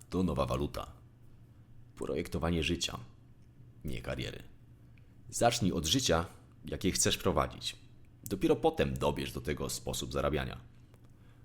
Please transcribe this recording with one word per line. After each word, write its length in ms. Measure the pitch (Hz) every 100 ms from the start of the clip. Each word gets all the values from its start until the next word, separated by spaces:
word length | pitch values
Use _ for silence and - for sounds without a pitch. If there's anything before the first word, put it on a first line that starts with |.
| -
to 140 | 87
nowa 220 | 92 71 65
waluta. 460 | 62 71 - - - - - - - - - - - - -
Projektowanie 680 | - 69 87 85 82 85
życia, 360 | 76 85 - - - - - - - - - - 76
nie 160 | 60
kariery. 420 | - - 53 - - - - - - - - - -
Zacznij 420 | - 117 120 98
od 140 | 82 80
życia, 400 | 135 - 82 82 - - - -
jakie 260 | 73 95
chcesz 260 | - 104 95
prowadzić. 580 | 98 76 65 - - - - - - -
Dopiero 320 | - 95 160 135
potem 420 | 160 160 73 64
dobierz 340 | 71 67 67
do 100 | 71
tego 280 | - 67 67
sposób 440 | - - - 71
zarabiania. 440 | 69 71 71 64 - - - - - - - - -